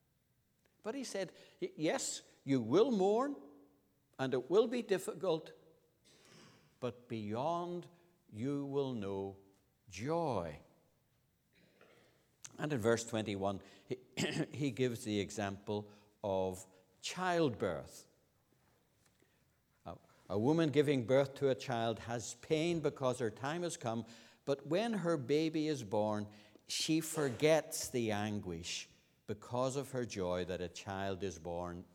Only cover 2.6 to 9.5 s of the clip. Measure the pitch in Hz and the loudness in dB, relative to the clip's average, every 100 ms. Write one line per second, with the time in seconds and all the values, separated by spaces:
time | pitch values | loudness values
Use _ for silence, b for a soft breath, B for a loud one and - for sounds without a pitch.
2.6 | 110 160 269 214 190 220 277 277 - - | 6 6 6 4 4 4 2 -4 -12 -20
3.6 | - _ _ _ _ - 131 127 120 196 | -20 _ _ _ _ -4 0 0 4 4
4.6 | 233 247 226 185 214 165 180 160 - - | 4 0 0 0 0 -2 0 0 -4 -18
5.6 | - _ _ _ B B B B B B | -20 _ _ _ B B B B B B
6.6 | B _ 123 - - 113 104 110 151 170 | B _ -8 -8 -8 -6 -4 -2 -2 -2
7.6 | 175 175 151 b b b _ 107 131 143 | -4 -8 -10 b b b _ -6 -4 -4
8.6 | 139 139 135 120 98 98 98 95 - | -2 0 0 -2 -4 -4 -4 -8 -18